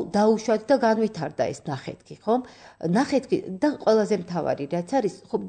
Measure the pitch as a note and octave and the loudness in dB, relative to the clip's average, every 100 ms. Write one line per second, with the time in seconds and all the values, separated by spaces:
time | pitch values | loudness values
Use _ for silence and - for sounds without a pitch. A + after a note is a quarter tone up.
0 | - G3+ G#3+ A3 A3+ G#3+ A3 C4+ A3+ A3 | 4 2 4 2 2 0 2 2 4 2
1 | G#3+ E3 D3+ - A2+ C3 - C3+ - - | 0 -2 -6 -2 -4 -4 -8 -8 -8 -14
2 | - D3+ - B3+ B3 - - - E3 G3+ | -16 -8 -2 -2 -2 -16 -20 -8 0 0
3 | C#4+ C4 - F#3+ - F#3 D4 - - A3 | 2 0 0 -2 -2 -2 -2 0 2 4
4 | G#3 G3+ E3+ F3 C#3+ C3+ C#3 F3 F3 C4+ | 4 -2 -2 -4 -2 -2 -2 -4 -2 0
5 | G3+ - - A3 | 0 -4 -6 -6